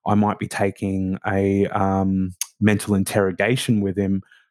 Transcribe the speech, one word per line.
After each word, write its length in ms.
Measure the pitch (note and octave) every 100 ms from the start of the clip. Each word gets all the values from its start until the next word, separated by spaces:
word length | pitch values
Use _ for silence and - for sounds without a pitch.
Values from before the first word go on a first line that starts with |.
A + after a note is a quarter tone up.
I 100 | -
might 260 | G#2 G#2 G#2
be 80 | -
taking 680 | - G2+ - G2+ F#2+ F#2+ F#2+
a, 420 | G#2 G2 G2 G2 G2
um, 680 | G#2 G2 F#2+ F#2+ F#2+ F#2 F#2 - -
mental 360 | G#2+ G#2 - G2+
interrogation 840 | G2 A2 F#2+ F2 G#2 C3 - G#2+
with 160 | G2 F#2
him 260 | G2 G2 - _ _